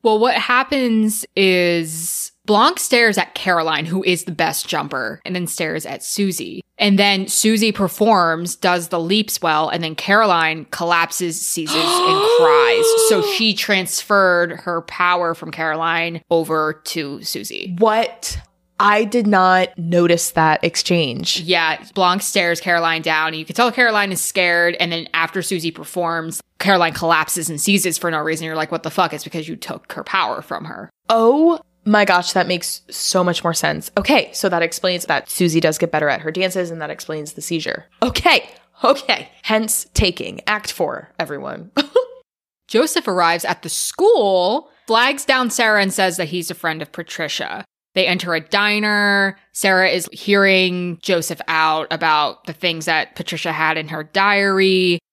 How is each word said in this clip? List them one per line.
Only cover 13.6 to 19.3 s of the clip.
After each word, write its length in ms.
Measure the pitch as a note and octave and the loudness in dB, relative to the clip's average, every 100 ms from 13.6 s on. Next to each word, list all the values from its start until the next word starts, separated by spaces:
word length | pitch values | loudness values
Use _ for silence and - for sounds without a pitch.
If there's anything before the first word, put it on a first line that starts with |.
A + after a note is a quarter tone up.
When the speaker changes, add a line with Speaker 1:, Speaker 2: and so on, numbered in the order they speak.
| - F#3+ F3+ - - G3+ F#3 F3 F3 D3+ | -2 -2 -2 -6 0 2 4 2 0 -4
Speaker 1:
her 200 | - E3+ | -6 -6
power 520 | E3 - F3+ F3+ E3+ D#3+ | -8 -2 2 2 0 -4
from 160 | D#3+ | -10
Caroline 720 | D#3 D#3+ D#3 E3 E3 E3+ E3+ _ | -6 -4 -2 -2 -2 -4 -8 _
over 520 | E3+ D#3 D#3+ D#3 D#3 - | 0 2 -2 -2 -4 -8
to 360 | E3 C#3+ C#3 | -8 -8 -10
Susie. 520 | - - - - F#3+ F3 | -8 -8 -8 -10 -10 0
Speaker 2:
What? 600 | A3 G#3+ A#3 - - - - _ _ - | 2 2 -2 -6 -10 -10 -14 _ _ 0
I 260 | G3+ G#3 A3 | 2 4 2
did 220 | A#3+ | 2
not 500 | G#3 | 4